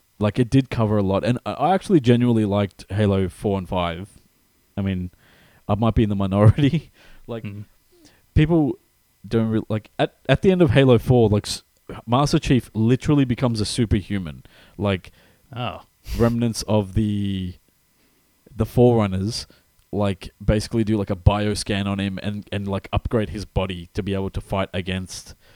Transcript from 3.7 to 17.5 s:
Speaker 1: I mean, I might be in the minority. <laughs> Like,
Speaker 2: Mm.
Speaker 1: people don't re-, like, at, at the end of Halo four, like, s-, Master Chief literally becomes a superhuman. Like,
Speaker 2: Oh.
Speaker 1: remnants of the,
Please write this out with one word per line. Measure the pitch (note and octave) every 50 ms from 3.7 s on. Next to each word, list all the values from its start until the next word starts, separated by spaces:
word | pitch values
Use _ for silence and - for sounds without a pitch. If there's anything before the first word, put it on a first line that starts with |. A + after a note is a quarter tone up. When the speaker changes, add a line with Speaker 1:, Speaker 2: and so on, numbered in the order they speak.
| G2 F#2 F2 E2+ E2+ E2+ G2 - _ _ _ _ _ _ _ _ _ _ _ _ - -
Speaker 1:
I |
mean, | G2 G2 F#2+ F2+ F2+ F2+ _ _ _ _ _ _ _ _ _ _ _ -
I | G2+
might | G2 A#2 A2+ G#2+
be | B2 A2+
in | G#2
the | G#2
minority. | G2 G2 F#2+ F#2+ G2+ G#2 A2 - - C#3+ C3+ E3 D#3+ - - _
<laughs> | _ _ - - - - -
Like, | A#2 A#2 A2
Speaker 2:
Mm. | G#2 G2 G#2 G#2 _ _ _ _ _ _ _ _ - _ _ _ _ -
Speaker 1:
people | - D#3 D3 E3+ D#3+ D3+ B2+ - - _ _ _ _ _ _ _ _ -
don't | G2+ A#2 A2+ A2 A2+
re-, | A2 A2 - -
like, | A2 G#2+ - - _ -
at, | - - _ _ _ -
at | C3+ -
the | - G3
end | F#3 F3+
of | F3 C3+
Halo | - C#3+ C#3 C3 B2 A2
four, | - - B2+ B2 A2+ G#2
like, | G#2 G#2 - -
s-, | - - _ _ _ _ _ - - - -
Master | - A#2+ C3 D3 C#3 - D#3
Chief | - - C#3+ A#2+ - - -
literally | G#2+ A2 A#2 C3 B2 - - D3+ C#3+ C3+
becomes | B2 B2 - C#3 B2 A#2 G#2+
a | G#2
superhuman. | - - - A#2+ G2+ - G#2 F2+ - G2+ G2 F#2 D#2+ C#2 B1+ - - _ - - _ _ -
Like, | G2+ G2+ G2 F2+ - - _ _ _ _ _ _ _ _ A#2+
Speaker 2:
Oh. | A#2 B2 G#2+ E2 E2 - _ _ _ _ - - -
Speaker 1:
remnants | A#2 A#2 A#2 A#2 A#2+ A#2 A2 - -
of | - G#2+ G#2+ G2+ F#2+ F#2
the, | A2 A2 G#2+ G#2 G2+ G2+ G2+ G2 F#2+ F#2 F2+